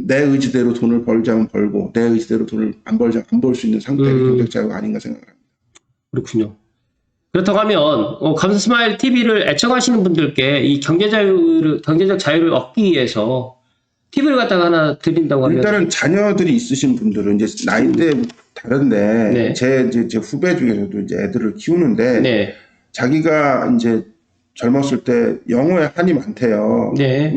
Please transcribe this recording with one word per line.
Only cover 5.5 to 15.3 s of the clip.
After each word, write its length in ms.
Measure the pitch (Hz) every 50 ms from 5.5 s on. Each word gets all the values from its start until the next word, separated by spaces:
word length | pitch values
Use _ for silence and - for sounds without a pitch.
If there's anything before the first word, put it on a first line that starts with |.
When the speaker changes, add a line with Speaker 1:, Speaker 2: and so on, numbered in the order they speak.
| _ _ _ _ _ - _ _ _ _ _ _ -
Speaker 2:
그렇군요. 440 | 131 - - - 113 107 104 104 - _ _ _ _ _ _ _ _ _ _ _ _ _ _ -
그렇다고 260 | 175 185 208 202 202
하면, 180 | 214 214 214 170
어, 560 | 147 151 147 117 104 101 - - - 165 156
감사 240 | 156 - 190 208 202
스마일 400 | 196 220 240 233 233 220 208 214
티비를 500 | - 269 247 247 233 240 220 208 - -
애청하시는 540 | 147 - - 240 254 254 240 - 240 226 190
분들께 600 | 180 170 160 156 143 147 - 131 135 143 139 123
이 180 | 135 143 143
경제 280 | 139 151 160 170 202 208
자유를, 760 | 214 220 202 196 190 185 170 165 165 160 160 156 151 143 -
경제적 360 | - 156 160 190 190 202 180
자유를 340 | - - 147 165 165 165 143
얻기 300 | 127 - - - - 214 190 170
위해서 640 | 139 127 110 - 113 104 113 131 127 117 113 - _ _ _ _ _ _ _ _ _ _ _ -
팁을 240 | 277 269 311 277
갖다가 300 | 254 233 - 202 180 175
하나 320 | 170 170 165 156 151 143 -
드린다고 460 | - 165 160 170 165 143